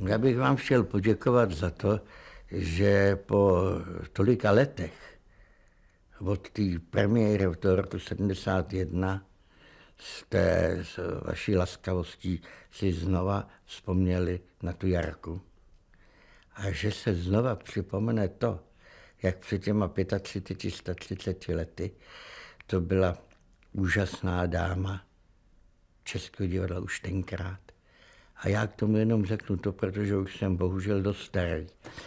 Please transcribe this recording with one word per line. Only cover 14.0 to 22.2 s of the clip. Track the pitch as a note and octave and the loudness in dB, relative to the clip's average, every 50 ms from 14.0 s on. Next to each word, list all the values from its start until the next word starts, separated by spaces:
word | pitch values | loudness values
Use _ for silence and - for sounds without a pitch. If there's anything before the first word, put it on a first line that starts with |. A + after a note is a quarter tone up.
| F#2+ F2+ F2+ F2+ F2+ F2 F2+ F2+ - _ _ - - | 2 2 2 2 0 -2 -2 -6 -8 _ _ -10 -8
na | F2 E2 | -8 -6
tu | - - F#2+ | -2 -2 0
Jarku. | F2+ F2 E2 D#2 D#2+ - - D#2 E2 F#2 - - _ _ _ - - - _ _ _ _ _ _ _ _ - - - - _ _ - | 0 0 0 -2 -6 -8 -10 -12 -12 -12 -12 -16 _ _ _ -20 -20 -20 _ _ _ _ _ _ _ _ -20 -20 -20 -20 _ _ -12
A | - G2+ G2 | -6 -4 -4
že | F2+ D#2 - G#2 | -4 -2 -2 -2
se | G2+ - - - G2 | -2 -2 -2 0 0
znova | E2+ F2 F2+ G2 G#2+ A#2+ C3 A2+ | 0 0 2 2 2 2 0 -2
připomene | - - - - G#2 F#2 - - G2 G#2+ A#2 A#2 A2 G2+ F#2 | -4 -8 -8 -6 -6 -6 -4 -4 -2 -2 0 0 0 0 -2
to, | - - - A#2 G#2 E2+ - _ _ _ _ - - - - - _ - | -2 -2 -2 -2 -2 -4 -10 _ _ _ _ -20 -20 -20 -20 -20 _ -2
jak | - F#2 F2+ - | -2 -2 -2 -2
před | - - - G2 - | -6 -6 -4 -4 -2
těma | - G#2 G#2+ G2+ F2+ | 0 0 0 0 0
pětatřiceti, | - - F#2+ F#2 G#2+ G2 F#2+ - - G2 F#2 - F#2+ - - G2 | 0 -2 -2 0 -2 -4 -4 -6 -8 -8 -8 -8 -10 -8 -6 -8
sta | F#2 - - - F2+ | -8 -8 -8 -8 -8
třiceti | - - - - G2 - G2+ F2+ - - - E2+ | -8 -8 -10 -10 -8 -6 -6 -6 -6 -4 -4 -4
lety | D#2+ E2 E2 - - E2 G2 - - - - - - | -4 -4 -6 -8 -10 -10 -10 -10 -14 -20 -20 -20 -20